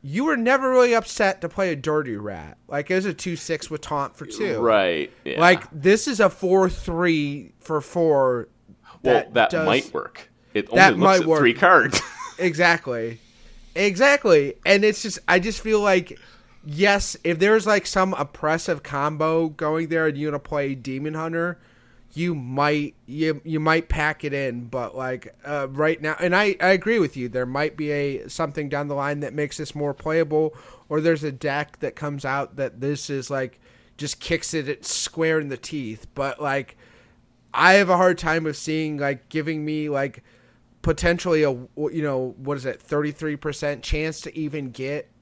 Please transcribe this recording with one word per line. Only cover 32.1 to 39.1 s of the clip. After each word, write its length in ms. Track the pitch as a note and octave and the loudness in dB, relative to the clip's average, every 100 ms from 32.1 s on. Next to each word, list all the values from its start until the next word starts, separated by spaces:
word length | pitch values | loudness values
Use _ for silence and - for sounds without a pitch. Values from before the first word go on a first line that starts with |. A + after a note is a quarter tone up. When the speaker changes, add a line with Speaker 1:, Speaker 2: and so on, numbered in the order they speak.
| C#3+ C3+ | -6 -4
Speaker 1:
out 300 | C#3 C3+ - | -4 -6 -6
that 240 | C3+ - | -8 -4
this 280 | C3+ D3 - | -6 -6 -6
is, 220 | C#3 B2+ | -8 -6
like, 280 | C3+ C3 _ _ _ _ - | -6 -6 _ _ _ _ -10
just 220 | D3 - | -10 -8
kicks 340 | - E3 - | -4 -4 -2
it, 140 | D#3+ C#3 | -6 -6
it 160 | D3 - | -8 -6
square 540 | - - D#3+ D#3+ D#3+ | -6 -6 -2 0 0
in 100 | D3 | -2
the 80 | B2+ | -10
teeth, 480 | - D3+ A#2 A2 - | -8 -8 -8 -12 -14
but, 260 | - C#3 - | -6 -6 -4
like, 380 | C#3+ C#3 - - - _ _ _ _ _ _ | -4 -4 -6 -18 -20 _ _ _ _ _ _
I 200 | - E3+ | 4 6
have 160 | G3 F#3 | 8 6
a 80 | F3+ | 4
hard 220 | F#3 F3 | 4 2
time 260 | E3+ E3 D#3+ | -2 -2 -2
of 100 | C#3+ | -6
seeing, 420 | - D#3 D#3 D3 | -4 -4 -4 -2
like, 320 | C#3+ | -4